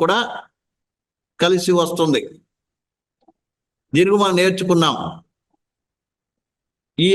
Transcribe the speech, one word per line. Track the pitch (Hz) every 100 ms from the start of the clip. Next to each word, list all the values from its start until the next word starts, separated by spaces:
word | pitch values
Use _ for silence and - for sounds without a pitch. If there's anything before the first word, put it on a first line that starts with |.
కూడా | 160 208 233 - - _ _ _ _ _ _ _ _ -
కలిసి | 175 185 180 180
వస్తుంది. | 165 175 160 127 - - _ _ _ _ _ _ _ _ _ _ _ _ _ _ - 143
దీనికి | 185 208
మనం | 196 180
నేర్చుకున్నాం. | 185 185 180 170 156 - - - _ _ _ _ _ _ _ _ _ _ _ _ _ _ _ _ _ -
ఈ | 175